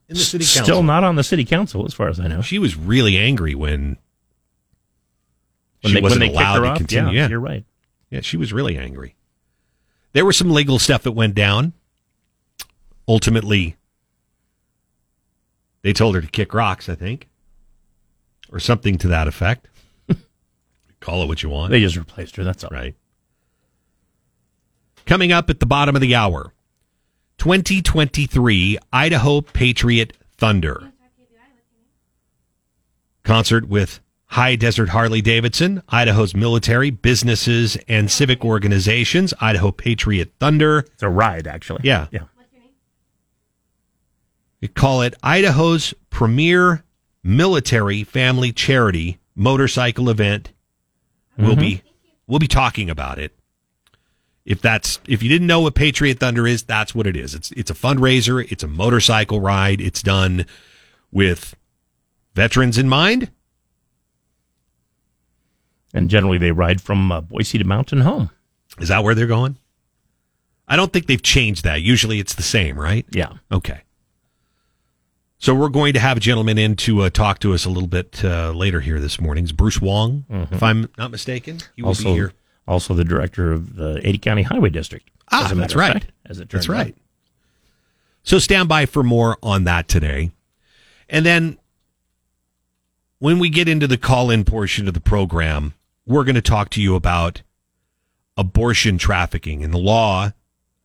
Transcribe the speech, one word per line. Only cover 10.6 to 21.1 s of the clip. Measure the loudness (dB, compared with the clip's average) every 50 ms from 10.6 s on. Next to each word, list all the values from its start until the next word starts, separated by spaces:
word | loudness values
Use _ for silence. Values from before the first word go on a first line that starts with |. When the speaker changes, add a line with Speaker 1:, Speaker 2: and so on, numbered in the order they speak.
| 2 2 0 0
Speaker 1:
stuff | 2 2 0 0 0
that | -4
went | -2 0 0 0 2
down. | 0 0 2 2 0 -2 -4 -6 _ _ _ _ _ _ _ _ _ _ _ _ _ _ _ _ -20 -20 _ _ _ _ -20 -20 -12 -2
Ultimately, | 0 0 2 2 2 0 0 0 0 0 0 0 -2 -8 _ _ _ _ _ _ _ _ _ _ _ _ _ _ _ _ _ _ _ _ _ _ _ _ _ _ _ _ _ _ _ _ _ _ _ _ _ _ _ _ _
they | -4 -2 0
told | 2 2 2 2
her | 0
to | -4
kick | -4 -4 -6 -4 -4 -2
rocks, | -2 -2 -2 -2 -6 -8 -12
I | -12
think, | -10 -8 -10 -10 -10 -14 _ _ _ _ _ _ _ _ _ _ _ _ _ _ _ _ _ _ _ _ _ _ _ -20 _
or | -12 -6
something | -2 0 -2 0 0 -2 -2 0
to | 0
that | 0 0 0 0
effect. | -2 -4 -2 -2 -2 -2 -4 _ _ _ _ _ _ _ _ _
<laughs> | -4 -4 -4 _ _ _ _ _ _ _ _ _ _ _ _ _ _ _ _
Call | -10 -6